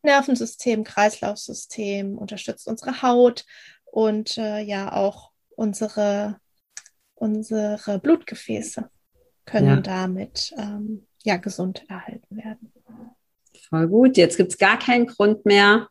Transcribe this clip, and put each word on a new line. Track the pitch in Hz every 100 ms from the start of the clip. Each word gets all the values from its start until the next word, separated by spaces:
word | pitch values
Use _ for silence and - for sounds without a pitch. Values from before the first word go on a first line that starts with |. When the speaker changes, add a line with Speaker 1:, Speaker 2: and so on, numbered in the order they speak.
Speaker 1:
Nervensystem, | 302 277 277 254 226 - 247 220
Kreislaufsystem, | 214 - 208 208 202 208 - 220 - - 202 202 196 208
unterstützt | 196 202 - - -
unsere | 226 - 254
Haut | 262 240 247 240 - - - _ _
und, | - 220 214 220 -
äh, | 214 208
ja, | 208 196 196
auch | - 196 - _ _ _ -
unsere, | 220 202 214 - 208 202 208 202 _ _ _ - _ _ _ _
unsere | 220 214 220 220 208 208 - 202
Blutgefäße | 285 330 - - - 220 226 - 226 _ _ _ _ _ -
können | 220 139
Speaker 2:
Ja. | 139
Speaker 1:
damit, | 190 185 185 185 208 - - 302
ähm, | 208 208 214 214 _ _
ja, | 220 185
gesund | 196 - 185 185 _
erhalten | 185 - - _ 208
werden. | 220 220 226 _ _ 220 233 _ _ _ _ _ _
Speaker 2:
Voll | 160 165
gut. | 208 262 254
Jetzt | 170 -
gibt's | 185 -
gar | 196 233
keinen | - 240 240
Grund | - 208 214 208
mehr | 202 202 214 226